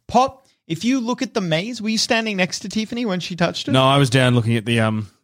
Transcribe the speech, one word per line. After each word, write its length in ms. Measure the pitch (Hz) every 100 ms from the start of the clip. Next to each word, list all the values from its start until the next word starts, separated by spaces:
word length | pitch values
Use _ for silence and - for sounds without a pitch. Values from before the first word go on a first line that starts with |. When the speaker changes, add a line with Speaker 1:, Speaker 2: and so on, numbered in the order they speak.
| -
Speaker 1:
Pop, 300 | 226 269 269 _ _ _
if 160 | 165
you 160 | 226 269
look 220 | 226 240
at 120 | 254
the 60 | 226
maze, 420 | 180 160 214 240
were 60 | 208
you 100 | 220
standing 380 | - 233 220 196
next 240 | 180 -
to 80 | 202
Tiffany 360 | 214 220 233
when 160 | 240 180
she 140 | -
touched 340 | 170 175 - -
it? 40 |
Speaker 2:
No, 120 | 131
I 120 | 131 139
was 120 | 135
down 240 | 131 127
looking 220 | 120 113 117
at 80 |
the, 160 | 104 117
um, 300 | 110 107 104 _